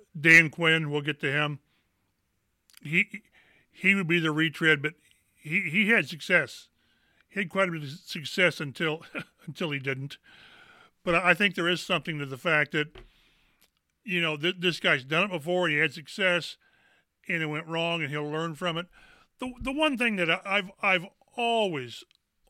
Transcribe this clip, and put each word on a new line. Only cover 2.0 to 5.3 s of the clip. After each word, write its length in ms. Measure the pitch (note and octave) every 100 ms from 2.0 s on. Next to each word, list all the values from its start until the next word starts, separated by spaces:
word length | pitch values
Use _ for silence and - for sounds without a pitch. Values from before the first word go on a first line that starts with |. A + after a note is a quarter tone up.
| _ _ _ _ _ _ _ _
He, 400 | D3 E3+ G#3 G3+ - _ _ _ _
he 220 | - F#3+
would 120 | G3 E3+
be 140 | F3
the 100 | D#3+
retread, 520 | D3+ D#3+ - E3 D3+
but 100 | D3 - _ _ _